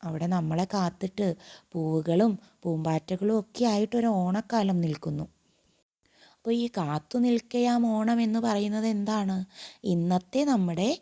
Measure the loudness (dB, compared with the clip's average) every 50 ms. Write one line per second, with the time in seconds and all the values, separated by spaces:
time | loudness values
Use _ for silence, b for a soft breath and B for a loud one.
0 | -8 -8 -6 -4 -2 0 0 0 0 0 0 0 0 0 0 0 0 -2 -2 -4
1 | -8 -6 -4 -2 -2 -2 -2 B B B B B B _ -6 -4 -2 0 0 0
2 | 2 2 4 4 4 4 2 -2 b b b b -6 -4 -4 -2 -2 0 -2 -2
3 | -2 -4 -4 -2 0 0 0 0 -2 -4 -4 -2 0 2 2 2 0 0 0 0
4 | 0 0 0 0 0 0 0 -2 -2 -2 0 0 2 2 2 2 0 0 -2 -4
5 | -6 -6 -6 -6 -8 -10 -12 _ _ _ _ _ _ _ _ _ _ _ _ _
6 | b b b b b b b b -4 -2 0 0 -2 -2 -2 -4 -2 -2 -2 -4
7 | -4 _ -2 0 2 4 2 2 0 -2 -2 0 2 2 2 2 2 2 2 0
8 | 2 2 2 2 2 2 0 0 0 0 0 0 0 0 0 0 0 0 0 0
9 | -2 -2 -2 0 0 0 -2 -2 -4 B B B B B B B -2 0 0 2
10 | 2 2 2 0 0 -2 -2 0 2 2 2 2 2 0 0 0 0 0 0 -2